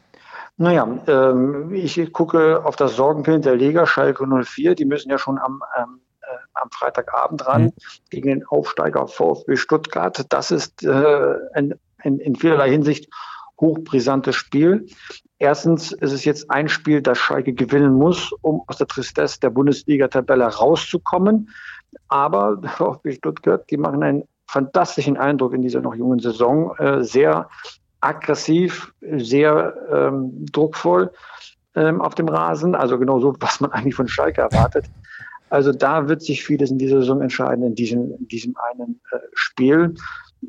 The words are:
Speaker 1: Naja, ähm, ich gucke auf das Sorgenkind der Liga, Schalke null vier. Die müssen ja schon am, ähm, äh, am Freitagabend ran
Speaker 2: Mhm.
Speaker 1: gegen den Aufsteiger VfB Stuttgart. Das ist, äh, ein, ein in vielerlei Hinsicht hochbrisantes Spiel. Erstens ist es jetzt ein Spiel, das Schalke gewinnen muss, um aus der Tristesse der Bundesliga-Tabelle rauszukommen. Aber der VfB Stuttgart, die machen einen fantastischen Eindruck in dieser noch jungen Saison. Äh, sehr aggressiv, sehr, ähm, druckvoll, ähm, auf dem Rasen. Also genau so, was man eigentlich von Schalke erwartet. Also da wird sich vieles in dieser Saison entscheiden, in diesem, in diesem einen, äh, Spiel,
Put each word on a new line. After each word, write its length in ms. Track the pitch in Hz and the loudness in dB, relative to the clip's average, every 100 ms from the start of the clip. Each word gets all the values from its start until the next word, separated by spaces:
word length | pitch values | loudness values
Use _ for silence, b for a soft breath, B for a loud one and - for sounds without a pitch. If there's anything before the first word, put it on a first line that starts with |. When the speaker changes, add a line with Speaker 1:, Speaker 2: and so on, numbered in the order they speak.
| B B B B B - | B B B B B -2
Speaker 1:
Naja, 300 | 170 165 113 127 - | 2 2 2 -4 2
ähm, 640 | 139 131 127 131 143 160 | 4 6 4 2 -2 -6
ich 400 | 196 165 170 165 | -6 -4 -4 -4
gucke 520 | - 165 165 156 160 151 | 0 2 4 4 4 0
auf 120 | - | 0
das 180 | 139 113 | 0 2
Sorgenkind 500 | 135 151 143 160 143 | 2 2 2 2 4
der 100 | 127 | 4
Liga, 300 | 139 160 160 | 4 4 2
Schalke 400 | - 139 135 135 | 2 0 0 0
null 180 | 131 | 0
vier. 300 | 120 - 156 | -2 -2 0
Die 120 | 170 139 | 2 0
müssen 260 | 147 131 | -2 -2
ja 80 | 135 | -4
schon 180 | - 135 | -2 -4
am, 240 | 131 135 - 131 | -4 -8 -8 -6
ähm, 220 | 120 127 _ _ | -6 -10 _ _
äh, 40 | - 123 - - | -16 -16 -12 -10
am 160 | 123 | -10
Freitagabend 760 | - 135 - 123 123 135 156 131 | -6 -6 -6 -4 -4 -4 -4 -2
ran 200 | 139 117 | 2 2
Speaker 2:
Mhm. 80 | - B B _ | -2 B B _
Speaker 1:
gegen 200 | - 135 | -6 -2
den 180 | 135 - | -2 -2
Aufsteiger 600 | 147 147 - 156 135 67 | -2 -2 -2 -2 -2 -4
VfB 480 | - 160 - - 131 | 0 0 0 -2 -2
Stuttgart. 680 | - 156 156 165 180 - 135 | 0 -2 -2 -4 -4 -4 -4
Das 200 | 139 139 | -2 0
ist, 340 | 165 - - | -4 -4 -6
äh, 520 | 147 135 151 143 139 - - | 0 2 4 4 2 -2 -4
ein, 220 | 156 143 - _ _ | -4 -4 -4 _ _
ein 180 | 151 139 | -4 -2
in 180 | 151 120 | -2 0
vielerlei 360 | 165 151 139 | 2 4 4
Hinsicht 360 | 147 147 147 - B B B B - | 4 2 0 -6 B B B B 0
hochbrisantes 760 | 160 160 160 139 120 135 131 123 | 0 0 -2 0 0 0 0 -4
Spiel. 520 | - 139 165 202 - B B B _ - | -2 2 4 2 -2 B B B _ -2
Erstens 540 | 143 147 165 160 - | 0 2 2 0 -2
ist 200 | - 147 | -6 -4
es 140 | 139 151 | -2 -2
jetzt 240 | 147 - | -2 -2
ein 200 | 135 - | -2 -2
Spiel, 340 | - - 147 | -2 2 2
das 160 | 131 123 | 2 0
Schalke 340 | - 143 135 | 0 -2 -2
gewinnen 400 | 127 123 143 143 | -2 0 4 4
muss, 400 | 131 156 175 - - | 6 4 2 -4 -6
um 220 | 160 156 - | -2 -2 -4
aus 120 | - | -6
der 100 | - | -4
Tristesse 520 | - 123 - 147 - | -4 -8 -2 -2 0
der 120 | 131 | -2
Bundesliga-Tabelle 960 | 117 143 131 - 143 135 135 123 131 120 | 2 2 2 0 0 2 0 2 2 2
rauszukommen. 1040 | - 139 160 - 175 - 180 190 220 214 B B B B - - | 2 2 2 0 -6 -2 0 4 2 0 B B B B -20 -4
Aber 480 | 143 147 190 208 208 | 0 2 2 0 -2
der 140 | - | -6
VfB 420 | - 160 135 151 | -4 -4 -2 -8
Stuttgart, 560 | 131 156 156 - 185 - | -6 -6 -4 0 0 -2
die 80 | 147 | -4
machen 260 | 160 143 | -2 -2
einen 200 | 151 143 - _ - | 0 -2 -4 _ -6
fantastischen 680 | 139 135 185 170 - 139 139 | -4 0 0 0 -2 -2 0
Eindruck 360 | 135 143 127 | 0 0 0
in 80 | 127 | -2
dieser 200 | 127 123 | -2 -2
noch 140 | 127 113 | -4 -4
jungen 240 | 123 123 | -2 0
Saison. 560 | 120 110 120 147 165 - | 0 0 2 2 0 -2
Äh, 260 | 143 139 | -2 0
sehr 440 | 117 123 156 160 165 B B B _ - | 0 2 4 2 -2 B B B _ -6
aggressiv, 920 | 135 156 - 147 - 165 180 - - _ | -4 -4 -2 -2 2 2 2 -2 -16 _
sehr, 720 | - 151 113 139 151 151 160 - - | -8 -6 0 2 4 4 0 -6 -4
ähm, 540 | 147 139 135 131 143 151 | 0 0 0 -6 -8 -8
druckvoll, 600 | 147 156 156 165 180 180 B B B B B _ - | -2 -2 0 0 2 0 B B B B B _ 0
ähm, 260 | 156 175 | 0 0
auf 120 | 165 | -2
dem 140 | - 165 | -2 -2
Rasen. 480 | 156 165 156 175 180 | 0 -2 0 0 0
Also 240 | 131 127 | 0 0
genau 200 | 127 131 | 2 2
so, 160 | 135 135 | 2 0
was 200 | - - | -4 -4
man 100 | 139 | -4
eigentlich 240 | 127 131 123 | -2 -4 -2
von 120 | 123 | -4
Schalke 340 | - 151 - | -2 -2 0
erwartet. 440 | 120 - 123 - - - B B B B - | 0 2 2 0 -6 -14 B B B B -4
Also 220 | 143 139 | 0 2
da 360 | 127 135 156 143 | 2 0 0 0
wird 140 | 160 | -2
sich 220 | 160 139 | -2 -6
vieles 280 | - 147 139 | -2 0 0
in 60 | 131 | 0
dieser 220 | 135 135 | 2 2
Saison 220 | 127 135 | 4 2
entscheiden, 420 | 131 127 131 120 | 0 -2 -2 0
in 100 | 123 | -2
diesem, 400 | 113 117 120 127 - | -2 -2 -2 -4 -8
in 100 | 120 | -10
diesem 280 | 113 117 127 120 | -10 -8 -8 -8
einen, 280 | 123 120 120 - | -8 -10 -12 -8
äh, 60 | 123 - | -10 -8
Spiel, 600 | - - - 131 156 170 165 B B B - | -6 -6 0 2 4 2 -2 B B B -20